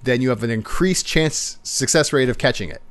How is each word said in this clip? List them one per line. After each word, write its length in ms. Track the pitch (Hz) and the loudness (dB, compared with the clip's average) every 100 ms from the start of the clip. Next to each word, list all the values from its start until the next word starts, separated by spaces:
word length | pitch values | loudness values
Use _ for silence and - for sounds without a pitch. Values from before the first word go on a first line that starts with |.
then 180 | 123 123 | 0 0
you 100 | 127 | 2
have 120 | 120 | 0
an 80 | 117 | -2
increased 560 | 113 104 - 185 180 - | -4 -2 0 2 0 0
chance, 520 | - 156 - - - | 2 2 0 -8 -10
success 500 | - - 127 160 147 | -8 -4 2 2 4
rate 160 | 143 127 | 2 2
of 100 | 117 | 2
catching 320 | 139 - 92 | 0 0 -6
it. 100 | - - | -10 -16